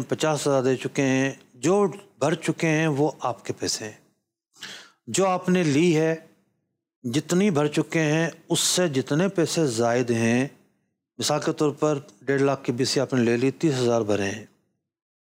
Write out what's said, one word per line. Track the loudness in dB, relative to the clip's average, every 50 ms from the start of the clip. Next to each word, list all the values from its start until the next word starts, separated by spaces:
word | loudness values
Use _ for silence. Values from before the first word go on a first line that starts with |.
| 0 -2
پچاس | -4 -2 0 0 0 0 0 0
ہزار | 2 2 2
دے | 2 0
چکے | 0 -2 -4 -2 0
ہیں، | 0 2 2 2 0 -2 -4 -8 -14 _ -12
جو | -4 -2 0 2 2 2 0 -2 -6 -16 -20 _ -4
بھر | -2 -2 -2
چکے | -2 -2 -4 -4 -2 0 0
ہیں | 2 2 2 0
وہ | 2 2 0 0 -2 -2
آپ | -6 -6 -6 -6 -8
کے | -12 -8
پیسے | -6 -6 -6 -6 -6 -8
ہیں۔ | -12 -14 -16 _ _ _ _ _ _ _ _ _ _ _ -20 -18 -18 -18 -18 -20 -20 _ _ _ -6
جو | -2 0 0 2
آپ | 0 0 0 0
نے | 0 2 2
لی | 2 2 2 4 4 4 4
ہے، | 2 2 0 -2 -6 -14 _ _ _ _ _ _ _ _ _ _ _ _ _ _ -8
جتنی | -4 -4 -4 -2 0 0 2 2 2
بھر | 2 2 0 0
چکے | 0 -2 -2 -2 0 0
ہیں، | 0 2 2 0 0 -2 -4 -8 -8 -4
اس | -2 -2
سے | 0 0 0 0 0 0
جتنے | 0 -2 -2 -2 0 0 0 0
پیسے | 0 0 -2 0 0 0 0 0
زائد | 0 0 0 2 2 0 0 0
ہیں، | 0 0 2 2 2 0 0 -2 -6 -14 _ _ _ _ _ _ _ _ _ _ _ -6
مثال | -4 -2 -2 -2 -2
کے | -2
طور | -2 0 0 0
پر | 0 0 0 0 0 -2 -4 -10 -18 _
ڈیڑھ | -4 -2 0 2
لاکھ | 2 2 0 0 -2
کی | -4
بی | -2 -2 -2
سی | 0 0 0
آپ | 0 0 2
نے | 2 2
لے | 2 2 2
لی، | 2 0
تیس | 0 0 0 0 0
ہزار | 2 2 2 2 2
بھرے | 2 2 0 0 0 -2
ہیں، | -6 -8 -12 -18 _ _ _ _ _ _ _ _ _ _ _ _ _ _ _